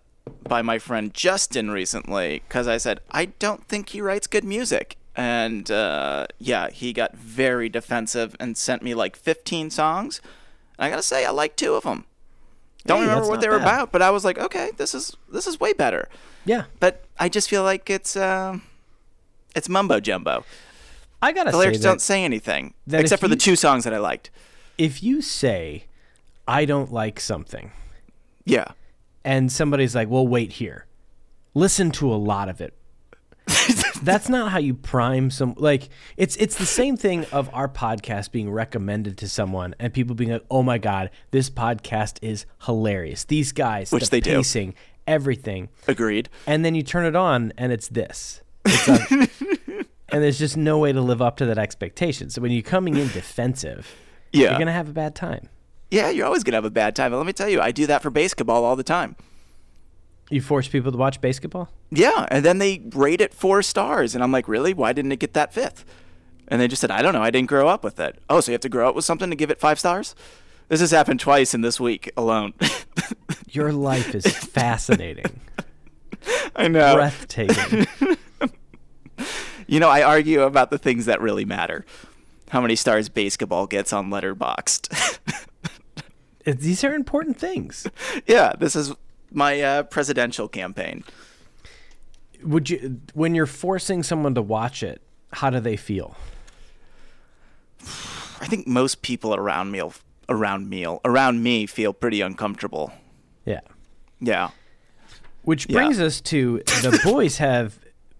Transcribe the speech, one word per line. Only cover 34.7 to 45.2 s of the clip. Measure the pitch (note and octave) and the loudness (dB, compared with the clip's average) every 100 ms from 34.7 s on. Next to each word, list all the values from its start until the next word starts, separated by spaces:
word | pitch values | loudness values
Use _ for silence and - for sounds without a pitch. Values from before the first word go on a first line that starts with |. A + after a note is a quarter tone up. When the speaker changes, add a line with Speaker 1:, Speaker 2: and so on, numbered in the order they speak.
Speaker 2:
prime | B2 - B2+ A#2+ C3 C3 | -2 -2 0 2 2 0
some, | C3 B2+ - | 0 -4 0
like, | D3+ C#3 - - - - | 2 2 -2 -20 -10 -2
it's, | F#3 - | -2 0
it's | G#3+ - | -2 -2
the | |
same | F#3 - C4+ B3+ | -2 0 0 2
thing | G3+ F3 D3+ | 0 0 -2
of | C#3 C3+ | -4 -4
our | B2+ C3+ | -4 -6
podcast | - A2+ A2 - G2+ G2+ | -4 -4 -4 -6 -8 -6
being | A#2 G#2 | -6 -4
recommended | G#2+ A2+ A2+ G2 G#2 G#2 F#2+ | -4 -4 -4 -4 -4 -4 -8
to | G2 | -8
someone | - F#2+ F#2+ F2+ - | -4 -2 -2 -6 -6
and | A#2 | -4
people | C3 A#2+ | -2 -2
being | A#2 A#2 | -2 -2
like, | A2+ - | -4 -2
"Oh | C3 | 0
my | B2+ A#2 | 2 0
God, | G#2 G2 F#2+ - - | 0 -2 -4 -10 -2
this | C3 C3 | 0 0
podcast | - A#2 A2+ - G#2+ G#2 - | -2 -2 -2 -4 -4 -4 -6
is | A2 G#2 - - | -8 -8 -10 -12
hilarious. | - A2+ A2 F#2+ D#2+ C#2 | -4 0 0 -2 -4 -8
These | - D3+ C3 | -2 0 0
guys, | - B2 G#2+ F#2+ | 0 -2 -2 -2
Speaker 1:
Which | A#2+ | 0
Speaker 2:
the | - | 2
Speaker 1:
they | A#2+ | 2
do. | - B2+ | 4 2
Speaker 2:
pacing, | C3 A2+ F#2 - - - - | 2 -2 -4 -10 -20 -10 0
everything." | D#3 | 0